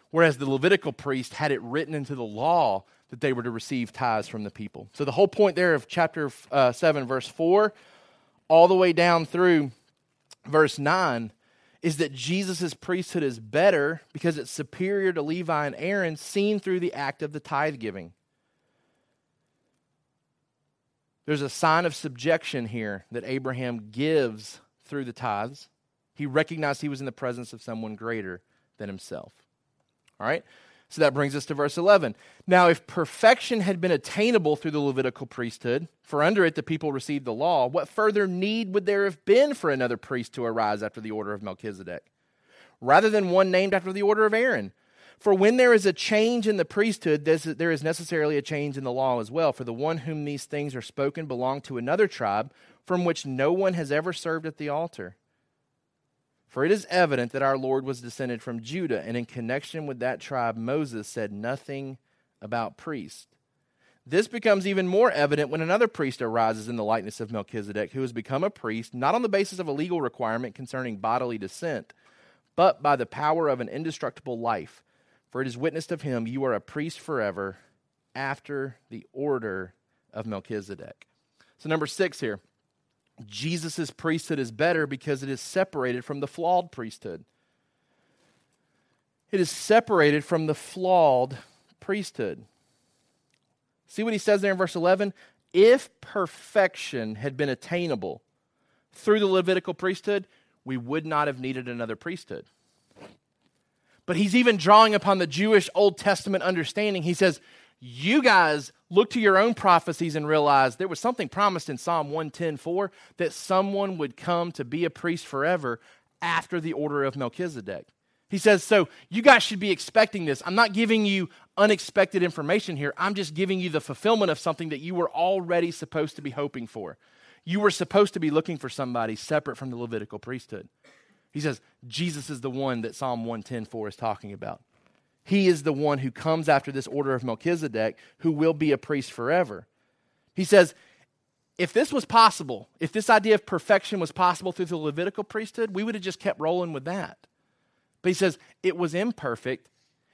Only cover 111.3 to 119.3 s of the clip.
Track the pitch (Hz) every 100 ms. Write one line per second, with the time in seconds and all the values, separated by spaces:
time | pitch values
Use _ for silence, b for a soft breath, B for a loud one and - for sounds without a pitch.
111.3 | 180 208 180 - 131 - 170 151 151 156
112.3 | - 165 147 - 180 196 b b _ 208
113.3 | - - 190 196 196 196 180 143 - -
114.3 | 175 175 - 123 151 170 - 175 165 -
115.3 | 139 147 180 135 113 b b b _ 165
116.3 | 165 - 180 160 147 147 143 139 135 123
117.3 | - 175 139 98 92 - _ _ _ _
118.3 | 196 214 196 - 208 160 B B 196 233